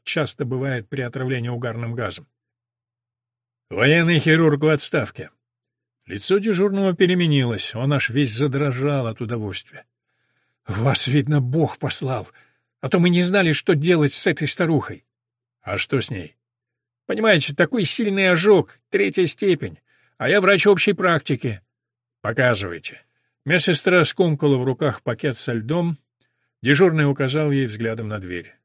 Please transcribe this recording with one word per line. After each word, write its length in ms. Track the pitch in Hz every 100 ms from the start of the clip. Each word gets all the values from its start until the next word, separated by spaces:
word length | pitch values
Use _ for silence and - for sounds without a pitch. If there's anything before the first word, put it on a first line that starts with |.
часто 400 | - 165 139 -
бывает 440 | 127 131 139 127 -
при 120 | 139
отравлении 480 | 123 135 131 127 120
угарным 460 | 120 120 113 117
газом. 340 | 113 104 85 - _ _ _ _ _ _ _ _ _ _ _ _ _ _
"Военный 480 | 90 127 165 165 165
хирург 440 | 160 160 160 143
в 60 | 151
отставке". 640 | 147 - 156 107 - - _ _ _ _ _ _ _ -
Лицо 320 | 104 - 202
дежурного 560 | 214 180 202 196 190
переменилось, 800 | 175 180 180 170 143 123 107 -
он 180 | 113 135
аж 180 | 139 -
весь 220 | 123 135
задрожал 760 | 107 147 135 147 123 143 139 117
от 140 | 110
удовольствия. 640 | 110 120 104 95 - - _ _ _ _ _ _ _ _ -
"Вас, 400 | 98 127 - 123
видно, 340 | 143 131 147
Бог 380 | 123 156 151 -
послал, 500 | 139 - 135 120 92 _ _ _ _ _
а 80 | -
то 100 | 185
мы 120 | 175
не 120 | 175
знали, 300 | 180 202 175
что 220 | 143 -
делать 380 | 156 160 170 143
с 140 | - 190
этой 200 | - 151
старухой". 580 | - 165 147 - 90 _ _ _ _ _ _
"А 160 | - 101
что 240 | - 135
с 100 | -
ней?" 260 | 98 80 _ _ _ _ _ _ _ -
Понимаете, 480 | - 220 180 -
такой 300 | 143 226 240
сильный 460 | 160 - 208 196 185
ожог, 480 | 170 196 196 - _ _
третья 360 | 196 196 - 180
степень. 520 | - 196 165 101 - _ _ _ _
"А 80 | 123
я 140 | 202
врач 240 | 185 196 202
общей 260 | 190 -
практики". 680 | 185 185 160 - 135 127 101 _ _ _ _ _ _
"Показывайте". 800 | - 120 127 104 98 85 - - _ _ _ _ 135
Медсестра 580 | 170 - 156 190 180
скомкала 540 | 160 - 180 147 151 131
в 60 |
руках 380 | 127 123 147 113
пакет 360 | - 113 151 120
со 160 | -
льдом. 420 | 117 110 170 170 156 _ _ _ _ _ _
Дежурный 500 | 117 143 185 156 143
указал 400 | 135 131 147 151
ей 140 | 139
взглядом 440 | 127 107 113 113 107
на 100 | 104
дверь. 360 | 92 90 82 _